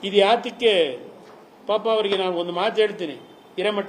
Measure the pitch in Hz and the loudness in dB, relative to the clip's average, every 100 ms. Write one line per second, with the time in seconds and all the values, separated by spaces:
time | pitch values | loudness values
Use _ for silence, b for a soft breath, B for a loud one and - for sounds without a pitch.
0 | 196 202 196 233 247 - 233 196 156 123 | 0 4 4 4 0 0 2 4 2 -2
1 | - - - - - - - 208 214 220 | -14 -20 -20 -20 -20 -20 -4 -2 0 0
2 | 214 196 185 175 175 175 202 208 214 202 | 0 0 -2 -2 -4 -2 -2 0 0 0
3 | 175 127 - - - - 190 208 | -8 -10 -16 -20 -18 -6 -4 -2